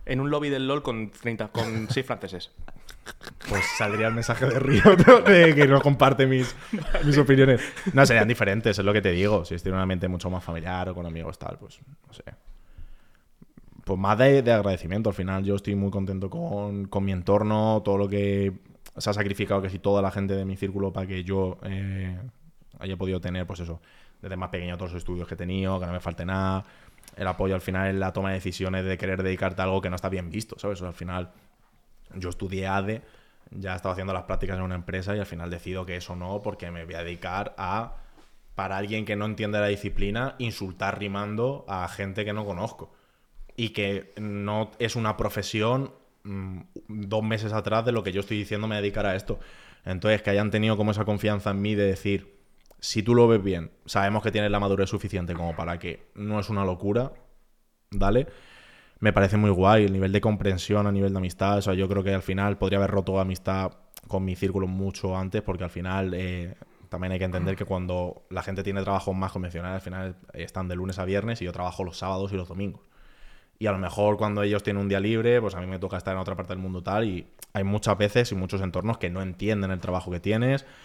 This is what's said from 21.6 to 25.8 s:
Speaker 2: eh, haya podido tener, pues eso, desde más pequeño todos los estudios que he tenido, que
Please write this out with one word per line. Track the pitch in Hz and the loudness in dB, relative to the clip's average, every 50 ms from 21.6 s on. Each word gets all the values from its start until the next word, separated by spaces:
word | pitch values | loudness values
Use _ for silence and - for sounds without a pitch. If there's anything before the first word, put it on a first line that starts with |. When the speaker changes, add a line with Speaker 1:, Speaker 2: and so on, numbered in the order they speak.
| - | -8
Speaker 2:
eh, | 98 95 95 98 98 95 95 95 92 92 90 117 127 - _ - - _ - - - - - | -8 -6 -6 -4 -4 -4 -6 -6 -6 -6 -8 -10 -14 -16 _ -20 -20 _ -20 -20 -20 -16 -12
haya | - 95 95 | -8 -8 -6
podido | 87 95 92 95 90 | -4 -4 -2 -2 -4
tener, | 85 87 87 92 90 | -4 -4 -4 -4 -6
pues | 85 90 85 | -6 -8 -8
eso, | 87 82 85 85 - _ - - - - - _ | -8 -8 -8 -10 -12 _ -20 -20 -20 -20 -20 _
desde | - 95 95 | -12 -10 -8
más | 92 92 90 | -8 -8 -6
pequeño | - 92 87 87 87 | -6 -6 -6 -6 -8
todos | 85 92 87 87 | -8 -8 -8 -8
los | 87 | -8
estudios | - - 90 87 87 | -8 -6 -6 -6 -6
que | - 90 | -8 -8
he | |
tenido, | 87 87 87 95 95 95 95 95 | -8 -6 -4 -2 -2 -2 -2 -2
que | 92 | -2